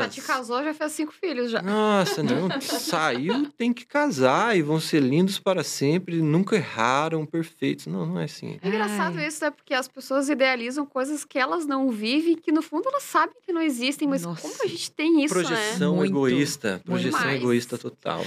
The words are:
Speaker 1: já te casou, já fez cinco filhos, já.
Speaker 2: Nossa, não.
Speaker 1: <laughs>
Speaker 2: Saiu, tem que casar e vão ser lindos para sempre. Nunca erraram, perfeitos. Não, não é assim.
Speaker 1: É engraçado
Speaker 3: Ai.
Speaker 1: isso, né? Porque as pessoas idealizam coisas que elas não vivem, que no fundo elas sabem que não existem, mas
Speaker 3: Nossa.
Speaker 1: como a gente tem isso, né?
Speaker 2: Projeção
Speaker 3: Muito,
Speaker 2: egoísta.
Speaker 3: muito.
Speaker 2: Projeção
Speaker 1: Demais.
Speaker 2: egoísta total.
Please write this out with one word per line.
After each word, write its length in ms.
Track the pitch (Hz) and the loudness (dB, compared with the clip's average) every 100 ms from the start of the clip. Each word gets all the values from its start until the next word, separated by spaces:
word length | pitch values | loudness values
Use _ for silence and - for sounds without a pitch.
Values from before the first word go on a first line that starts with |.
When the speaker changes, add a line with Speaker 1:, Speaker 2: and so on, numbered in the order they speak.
Speaker 1:
já 40 | - | -4
te 140 | - | -6
casou, 420 | - 269 226 247 | -4 -4 -2 -4
já 80 | 302 | -4
fez 200 | 302 302 | -4 -6
cinco 200 | 302 302 | -4 -8
filhos, 380 | - 370 247 247 | -6 -6 -4 -2
já. 100 | 226 | -2
Speaker 2:
Nossa, 640 | 180 214 214 202 175 - | 0 2 4 2 2 0
não. 260 | 147 123 180 | 0 0 0
Speaker 1:
<laughs> 140 | 277 | -2
Speaker 2:
Saiu, 840 | - 240 - 165 156 123 156 247 294 | -4 -4 -2 0 0 0 0 0 -2
tem 160 | - 240 | -2 -2
que 140 | 240 | -2
casar 720 | - 285 294 147 131 147 226 196 | -2 0 0 4 4 4 4 2
e 60 | |
vão 180 | 147 160 | 2 0
ser 200 | 160 160 | 2 2
lindos 380 | 131 147 190 196 | 4 4 2 2
para 240 | - 185 | 0 0
sempre. 600 | 143 - 139 170 180 170 | -2 0 2 2 0 0
Nunca 340 | 156 160 196 214 | 2 4 4 0
erraram, 680 | 120 113 117 135 160 160 151 | 0 0 2 2 0 -2 -2
perfeitos. 600 | 165 160 - 135 143 - | -4 -6 -4 -4 -2 -6
Não, 200 | 185 165 | -4 -4
não 120 | 180 | -4
é 60 | |
assim. 340 | 156 - 117 - | -6 -8 -12 -6
Speaker 1:
É 60 | 180 | -4
engraçado 500 | 440 294 208 320 330 | 0 0 0 -2 -2
Speaker 3:
Ai. 80 | 302 | -6
Speaker 1:
isso, 180 | - | -4
né? 60 | 392 | -6
Porque 240 | - _ | -6 _
as 120 | 262 262 | -4 -4
pessoas 440 | - - 269 277 | -12 -2 0 0
idealizam 560 | 277 262 254 233 277 277 | 2 2 2 -4 -6 -6
coisas 360 | 262 269 294 | -4 -4 -4
que 160 | - 277 | -4 -2
elas 280 | 269 339 294 | 0 0 0
não 240 | 269 269 | 0 0
vivem, 440 | 214 220 285 330 | 0 0 0 2
que 160 | 330 - | 0 2
no 120 | 311 | 0
fundo 260 | 311 302 494 | 0 -4 -2
elas 140 | 554 | -4
sabem 340 | - 330 320 - | -2 0 0 -4
que 80 | - | -6
não 80 | 339 | -2
existem, 480 | 320 247 254 277 294 | 0 0 -2 0 -2
mas 140 | 269 | -2
Speaker 3:
Nossa. 180 | 170 165 | -4 -8
Speaker 1:
como 140 | 302 - | -10 -4
a 20 | 440 | -4
gente 240 | - - | -4 -8
tem 320 | - 311 330 | -2 4 4
isso, 120 | 294 - | 4 2
né? 60 | |
Speaker 2:
Projeção 520 | - 233 214 220 147 - | 0 0 -2 0 2 2
Speaker 3:
Muito, 140 | - | 2
Speaker 2:
egoísta. 600 | 139 131 127 143 - 107 | 2 4 4 2 -2 -4
Speaker 3:
muito. 140 | 92 | -4
Speaker 2:
Projeção 360 | - - 127 - | -4 -2 0 0
Speaker 1:
Demais. 200 | - 135 | 0 0
Speaker 2:
egoísta 340 | 123 120 117 120 | 2 2 0 -6
total. 480 | 123 - - - | -8 -8 -6 -4